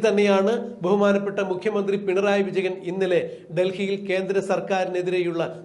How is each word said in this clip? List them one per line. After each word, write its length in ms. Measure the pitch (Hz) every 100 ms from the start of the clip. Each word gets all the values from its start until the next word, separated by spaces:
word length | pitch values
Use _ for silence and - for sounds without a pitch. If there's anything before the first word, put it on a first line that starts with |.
തന്നെയാണ് 480 | 220 202 202 196 196 233 233 -
ബഹുമാനപ്പെട്ട 560 | 175 202 202 202 202 208 190
മുഖ്യമന്ത്രി 480 | 180 220 208 190 202 196
പിണറായി 380 | 185 202 202 190
വിജയൻ 260 | 175 185 185 175
ഇന്നലെ 280 | 185 185 175 - - - 175
ഡൽഹിയിൽ 400 | 185 190 196 196 196
കേന്ദ്ര 300 | 185 190 196 -
സർക്കാരിനെതിരെയുള്ള 920 | 180 - 190 185 180 180 185 175 170 269 -